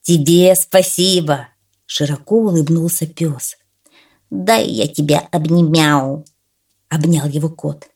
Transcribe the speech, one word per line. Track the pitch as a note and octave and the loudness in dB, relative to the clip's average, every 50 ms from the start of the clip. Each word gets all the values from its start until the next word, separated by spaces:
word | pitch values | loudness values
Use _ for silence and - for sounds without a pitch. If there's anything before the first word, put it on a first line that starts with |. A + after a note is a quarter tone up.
| _ | _
«Тебе | - F3 D#3+ C#3+ D#3 E3+ F3 F3+ F#3 F#3 | 2 0 2 4 4 4 6 6 6 4
спасибо», | F3+ - _ - F#3+ F#3 - - - F3+ F#3+ F#3 F#3 E3 D3+ C#3+ B2+ B2 - _ _ _ _ _ _ _ - | 2 0 _ 2 2 2 2 -2 -2 0 0 0 0 0 -2 -4 -4 -4 -18 _ _ _ _ _ _ _ -10
широко | - - D3+ C#3+ C#3+ C3+ - - G#3 | -6 -4 -4 -4 -4 -8 -4 -2 0
улыбнулся | A3+ A3 G#3 F3 E3 D3 D3 E3 E3 D#3+ E3+ - - E3 | 0 2 2 0 0 0 0 0 0 0 -4 -4 -6 -8
пес. | D#3 - - E3+ D#3 C#3 B2 - - - _ _ _ _ _ _ _ _ _ _ _ _ _ _ _ | -8 -6 -6 -6 -6 -6 -8 -12 -14 -14 _ _ _ _ _ _ _ _ _ _ _ _ _ _ _
«Дай | - F#3+ F3+ G3+ - - - | -10 -6 0 0 0 0 0
я | - - A2 G2+ | -4 -4 -4 -4
тебя | D#3 - - D3 D3 D3 - - - | -4 -2 -4 0 0 0 -2 -2 -4
обнимяу», | - E3+ D#3 D#3 E3+ F3 E3+ D3+ D#3 D#3+ D#3 D3 D3 C#3+ C3+ C3+ C#3 D#3 D3+ _ _ _ _ _ _ _ _ _ _ _ _ | -4 -4 0 2 2 2 2 4 2 2 2 4 2 0 0 -2 -8 -10 -12 _ _ _ _ _ _ _ _ _ _ _ _
обнял | _ D#3 D#3+ D#3 E3+ E3+ D3+ C#3 | _ -4 -2 0 2 0 0 0
его | D3 C#3 D3+ D3+ D#3+ | -4 -4 -4 -4 -6
кот. | D#3+ - - - - - - _ _ | -8 -8 -10 -10 -10 -10 -16 _ _